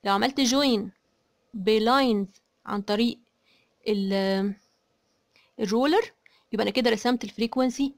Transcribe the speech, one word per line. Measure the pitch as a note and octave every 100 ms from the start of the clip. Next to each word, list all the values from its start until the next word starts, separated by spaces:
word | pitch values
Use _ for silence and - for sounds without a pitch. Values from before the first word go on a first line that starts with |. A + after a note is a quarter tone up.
لو | G#3
عملت | G3 A#3+ C#4
join | B3+ C4 C#4+ A3 F#3+ _ _ _ _ _ _
بلاينز | G#3+ F#3+ A3 A3 C4 C4 G#3 F#3+ _ _ _ -
عن | G#3
طريق | G3+ G#3 A#3+ - _ _ _ _ _ _ -
ال، | G#3 G3 G3 F#3+ F#3+ G3+ G3+ _ _ _ _ _ _ _ _ _ -
الرولر، | G#3+ A3+ C#4 F#4 A4+ _ _ _ _
يبقى | G#3
أنا | G#3
كده | G3+ A#3+
رسمت | G#3+ B3 B3
الفريكونسي | G#3 - A3+ B3+ B3+ A#3+ C#4